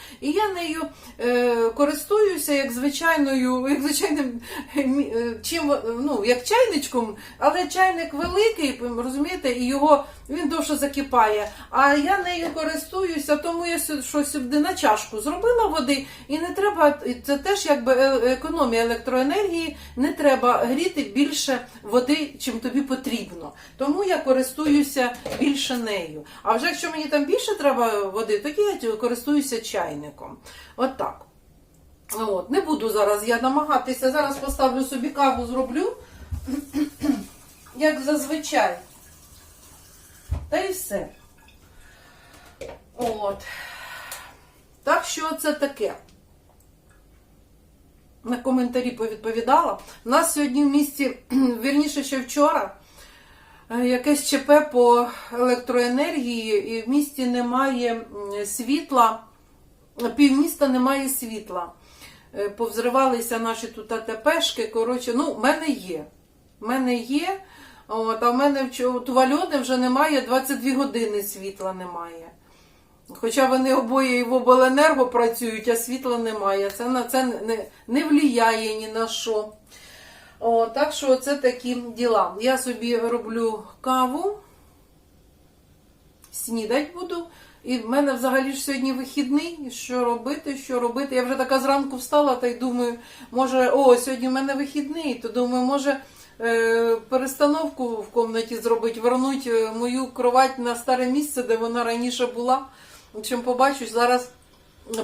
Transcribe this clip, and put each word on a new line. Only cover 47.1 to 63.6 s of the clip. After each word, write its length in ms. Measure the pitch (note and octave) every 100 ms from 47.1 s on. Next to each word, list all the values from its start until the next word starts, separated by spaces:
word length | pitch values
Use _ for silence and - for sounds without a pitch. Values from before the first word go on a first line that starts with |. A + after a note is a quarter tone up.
| _ _ _ _ _ _ _ _ _ _ _
На 120 | A3+ B3
коментарі 540 | C4 B3+ A#3+ B3 B3
повідповідала. 880 | B3 A3+ G#3+ A3+ A3+ A3+ D#4 D4 G3 - -
У 60 | A3+
нас 240 | D4 D#4+
сьогодні 300 | D4 C#4 C4+
в 40 | C#4+
місті, 480 | C#4+ C#4+ - C4 -
<clears throat> 80 | - B3+ B3+ A3+
вірніше, 420 | C4 C#4+ D4 C#4+
ще 140 | C#4 C4
вчора, 580 | B3 D4 D4 C#4 G3 - _ - - - - - - - -
е, 160 | A#3 B3
якесь 420 | B3 D4 C#4+ -
Ч 100 | C#4
П 220 | - D4+
по 460 | D4+ B3 A#3+ A#3+ A#3+ - -
електроенергії, 1500 | A#3+ B3 B3 B3+ B3 A#3+ B3+ E4 D4+ A#3+ A#3 A3 G#3 G3+ A3+
і 40 |
в 60 | A3+
місті 380 | C#4+ C#4+ - B3
немає, 640 | B3 A#3+ B3+ C#4 B3 A#3+
м, 540 | A3+ - G3+ G3+ G3+ G3+
світла, 800 | - A#3 D#4 D#4 C4 A3+ A3+ - _ _ _ _ _ _ - A#3+ -
півміста 520 | C#4+ C4+ E4 - C4+
немає 400 | B3+ B3+ C#4 C4
світла. 640 | - A3+ G#3+ - F3+ E3+ - - - - - _
Е, 140 | G3+ G3+
повзривалися 920 | - A3+ G#3+ A#3+ C4 C4 A#3+ A3+ A3+
наші 280 | A3+ A3+